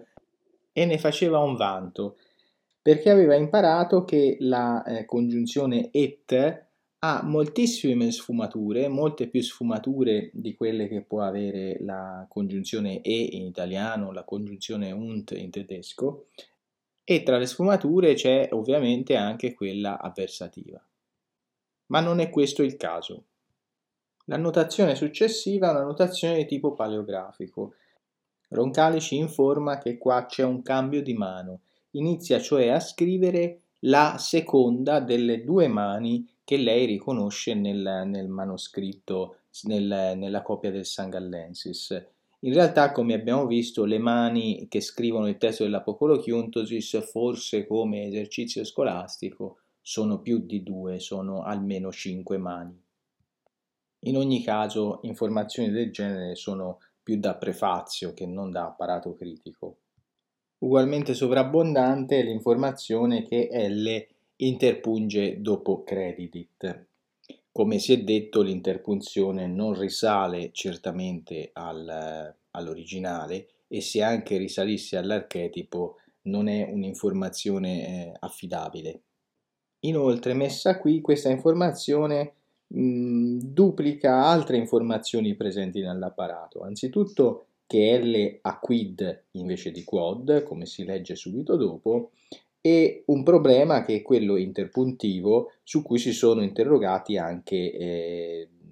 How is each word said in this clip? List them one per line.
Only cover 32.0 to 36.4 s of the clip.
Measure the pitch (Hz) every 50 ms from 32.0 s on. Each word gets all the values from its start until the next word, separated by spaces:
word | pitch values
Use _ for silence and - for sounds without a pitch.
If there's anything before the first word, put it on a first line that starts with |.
| 151 165 170 165 - - 127 113
cioè | - - 151 135 123 117
a | 131 160
scrivere | - - - - 175 175 185 185 185 180 175 170 170 170 170 - _ _ _ _
la | - 131 135 143 151 151 -
seconda | 127 - - - 165 160 - - 135 127 120 120 123 131 143 151 147
delle | 131 123 120 120 120 117 113 110 117
due | 135 180 190 165
mani | 135 107 104 104 101 101 107 117 117 117 120 - - _ _